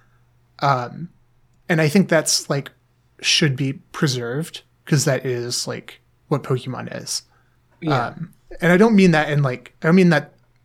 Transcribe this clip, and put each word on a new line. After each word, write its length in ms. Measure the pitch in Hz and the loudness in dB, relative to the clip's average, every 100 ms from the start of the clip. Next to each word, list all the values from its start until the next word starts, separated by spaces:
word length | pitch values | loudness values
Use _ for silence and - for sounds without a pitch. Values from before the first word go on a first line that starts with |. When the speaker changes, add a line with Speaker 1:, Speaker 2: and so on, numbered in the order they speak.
| _ _ _ _ _ - | _ _ _ _ _ -4
Speaker 1:
Um, 500 | 143 135 123 - 165 _ _ _ _ _ - | -2 0 -4 -10 -16 _ _ _ _ _ -4
and 140 | 165 | 0
I 60 | 156 | 2
think 220 | 196 151 | 4 4
that's, 400 | 165 151 - - | 2 0 -2 -2
like, 220 | 143 - _ _ _ _ _ | -6 -6 _ _ _ _ _
should 340 | - - 160 131 | -2 2 2 0
be 180 | 139 139 _ | -4 -6 _
preserved 720 | - 156 123 117 131 170 - - _ - | -4 -2 -2 -6 -6 -8 -12 -20 _ -2
'cause 200 | 151 139 | 0 0
that 200 | 131 135 | -2 -2
is, 420 | 123 120 123 - | -4 -4 -6 -8
like, 340 | 120 - - _ _ - | -10 -14 -20 _ _ -6
what 160 | 143 | -4
Pokemon 520 | - 131 131 120 117 - | -2 -4 -6 -10 -10 -12
is. 220 | - - - _ _ _ _ _ | -10 -10 -12 _ _ _ _ _
Speaker 2:
Yeah. 260 | 160 135 117 | -2 -2 -2
Speaker 1:
Um, 260 | - - _ - - | -8 -16 _ -20 -4
and 100 | 165 | 2
I 60 | 180 | 4
don't 180 | 220 208 | 6 6
mean 160 | 190 | 4
that 180 | 156 151 | 4 2
in, 120 | 147 | 0
like, 340 | 139 123 - _ | -2 -4 -10 _
I 60 | 160 | 2
don't 80 | 180 | 4
mean 140 | 180 | 6
that 240 | 151 143 _ _ _ | 4 0 _ _ _